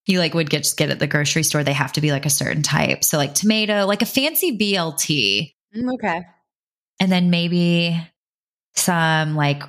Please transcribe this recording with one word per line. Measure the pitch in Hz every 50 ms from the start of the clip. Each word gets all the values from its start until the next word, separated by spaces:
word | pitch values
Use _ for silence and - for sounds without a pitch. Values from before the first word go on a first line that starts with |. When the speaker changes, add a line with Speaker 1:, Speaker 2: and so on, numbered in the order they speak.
| _
Speaker 1:
you, | - 185 180
like, | 170 156 165
would | 165 160 143
get, | 151 147
just | 143 - -
get | - 151 147
at | 135 -
the | 151
grocery | 147 - 147 143 143 - 165
store. | 151 - - 151 143
They | 147 139
have | 139 143 135 -
to | 151
be, | 151 151
like, | 143 139 143
a | 151
certain | - - - - - 151
type. | 143 - 143 - 147 - - - -
So, | - -
like, | 151 139 143 143
tomato, | - 196 214 220 220 214 208 208 202 196
like | 190 208 202 220
a |
fancy | - - 262 269 311 320 - 381 349
B | 240 185 214 202 196
L | 185 165 160 147
T. | - - - 151 143 107 98 98 104 - - _ _ _ _ 202
Speaker 2:
Mm, | 220 247 254 262
okay. | - 220 190 165 175 175 - _ _ _ _ _ _ _ _ _ _ _ _ _ -
Speaker 1:
And | 185 185
then | 185 180 180 175
maybe | 175 170 170 170 175 175 175 170 170 170 170 170 170 170 165 - _ _ _ _ _ _ _ _ _ _ _ _ _
some, | - - 190 175 165 165 160 160 156 156 156 151
like, | 151 147 143 143 143 -